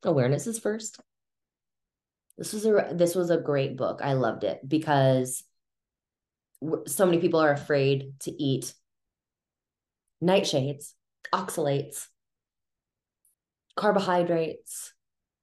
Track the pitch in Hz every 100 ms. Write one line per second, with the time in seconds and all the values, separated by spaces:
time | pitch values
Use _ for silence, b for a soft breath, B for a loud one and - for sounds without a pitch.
0 | 196 147 123 143 233 220 208 220 - -
1 | - _ _ _ _ _ _ _ _ _
2 | _ _ _ - 170 214 220 202 - 170
3 | 175 180 170 160 - 143 135 131 101 -
4 | 139 131 117 98 101 - 135 156 156 139
5 | 135 131 127 - - _ _ _ _ _
6 | _ _ _ _ _ - 156 160 - -
7 | 185 170 175 160 156 139 - 143 139 139
8 | 135 - - - 143 135 - - _ _
9 | _ _ _ _ _ _ _ _ _ _
10 | _ - 170 196 196 147 143 139 - _
11 | _ _ - - - - 147 139 - -
12 | - _ _ _ _ _ _ _ _ _
13 | _ _ _ _ _ _ _ - 208 196
14 | 185 180 170 170 156 - - - - _
15 | _ _ _ _